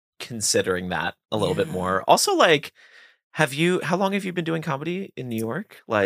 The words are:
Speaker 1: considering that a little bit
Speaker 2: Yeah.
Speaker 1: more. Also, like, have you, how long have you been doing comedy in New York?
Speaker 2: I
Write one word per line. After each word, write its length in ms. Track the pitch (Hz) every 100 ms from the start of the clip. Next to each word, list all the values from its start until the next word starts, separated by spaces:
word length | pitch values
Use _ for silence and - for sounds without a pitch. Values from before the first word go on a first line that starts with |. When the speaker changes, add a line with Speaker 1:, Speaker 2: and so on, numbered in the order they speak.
| _ -
Speaker 1:
considering 720 | - 117 101 107 95 92 90
that 240 | 82 87 - _
a 40 | 110
little 180 | 92 92
bit 100 | 92
Speaker 2:
Yeah. 60 |
Speaker 1:
more. 320 | 92 90 95 -
Also, 260 | 165 -
like, 380 | 359 208 147 - - - - - _ _
have 200 | - 151
you, 280 | 135 170 180
how 140 | 147 180
long 160 | 190
have 120 | 202
you 80 | 190
been 120 | 180
doing 180 | 160 165
comedy 500 | 160 139 156 180 190 -
in 120 | 127
New 80 | 113
York? 460 | 113 143 220 - -
Speaker 2:
I 40 | 107